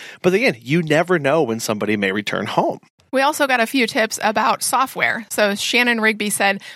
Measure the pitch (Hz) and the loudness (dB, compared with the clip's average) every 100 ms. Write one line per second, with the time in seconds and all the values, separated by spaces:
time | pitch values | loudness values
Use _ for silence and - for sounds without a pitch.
0 | - - 185 190 247 120 117 165 160 147 | -18 -4 0 2 2 -2 0 0 2 2
1 | 175 175 139 156 127 113 - 107 104 107 | 2 2 2 2 2 -2 -2 -2 0 0
2 | 98 101 101 95 101 - 233 - _ _ | 0 -2 -4 -4 -4 0 -2 -2 _ _
3 | _ 262 277 311 285 247 226 277 233 262 | _ 0 0 0 0 0 0 0 0 0
4 | 220 - 208 214 220 208 - 247 262 - | -2 0 -2 0 0 0 -2 -2 -2 -2
5 | 170 220 226 - 208 202 - 247 247 233 | -2 -2 -4 0 0 0 -2 0 2 2
6 | 214 208 208 - 196 196 - | 0 0 -2 0 0 0 -6